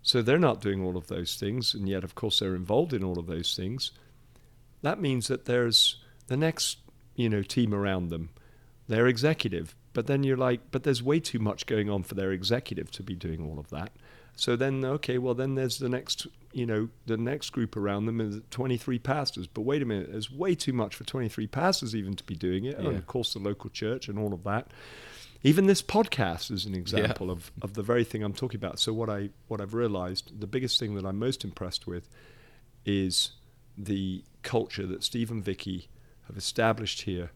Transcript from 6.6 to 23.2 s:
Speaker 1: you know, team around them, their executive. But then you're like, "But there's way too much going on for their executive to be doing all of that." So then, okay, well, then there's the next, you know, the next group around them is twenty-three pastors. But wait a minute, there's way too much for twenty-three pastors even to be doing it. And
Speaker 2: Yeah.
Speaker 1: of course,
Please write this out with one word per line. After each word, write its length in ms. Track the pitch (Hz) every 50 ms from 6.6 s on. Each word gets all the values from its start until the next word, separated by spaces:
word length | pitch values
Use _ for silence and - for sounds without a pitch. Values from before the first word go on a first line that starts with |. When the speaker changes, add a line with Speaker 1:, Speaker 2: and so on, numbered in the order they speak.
| - - - - - - - - - - -
Speaker 1:
you 120 | - 120 113
know, 140 | 107 101
team 320 | 98 - - 127 120 107 104
around 340 | 101 101 98 95 92 90 85
them, 180 | 82 82 82 80 - - - - - - - - - - -
their 220 | - 117 110 117 127
executive. 680 | 123 113 131 151 160 - - - 90 82 82 80 - - - - -
But 120 | 120 117
then 160 | 131 139 139
you're 140 | 139 135 131
like, 240 | 127 127 127 123 117 - -
"But 140 | - 131 -
there's 180 | 147 135 117
way 160 | 120 135 151 165
too 220 | 156 - - 117
much 260 | 107 104 101 - -
going 240 | - 113 107 104 104
on 140 | 101 98 90
for 100 | - -
their 160 | 98 98 95
executive 600 | 95 90 95 95 117 127 - - 104 87 76 -
to 100 | - -
be 140 | 95 - 95
doing 280 | 85 92 87 80 80 80
all 140 | 76 78 73
of 120 | 73 -
that." 200 | 76 76 90 - - - - - - - - - -
So 180 | - - - 120
then, 300 | 117 131 139 135 135 131
okay, 340 | 131 139 151 - - 123 127
well, 160 | 123 127 120
then 200 | 120 131 135 135
there's 220 | 135 131 123 120 -
the 100 | 135 123
next, 380 | 123 127 - - - - - - - - - -
you 140 | - 135 120
know, 220 | 117 110 107 110 117 - - -
the 100 | - 113
next 340 | 110 117 120 143 147 - -
group 240 | - 131 117 110 -
around 300 | 110 101 101 101 101 107
them 140 | 113 117 113
is 200 | 110 107 101 110 - -
twenty-three 500 | - 120 127 131 123 113 - - 127 117
pastors. 480 | - 127 135 151 139 - - - 90 -
But 140 | - 110
wait 200 | 107 127 143 151
a 40 | 139
minute, 260 | 117 107 98 85 -
there's 180 | 101 110 107 -
way 240 | 127 139 180 190 175
too 180 | 160 - - 127
much 200 | 120 107 104 -
for 80 | - -
twenty-three 440 | - - 131 120 104 - - 110 104
pastors 480 | - 123 170 190 190 - - 110 110
even 180 | 110 98 95 101
to 80 | - -
be 120 | - 101
doing 280 | 80 92 90 90 95 107
it. 120 | 131 147
And 100 | - 185 147
Speaker 2:
Yeah. 60 | 120 98
Speaker 1:
of 80 | 87 -
course, 240 | - 127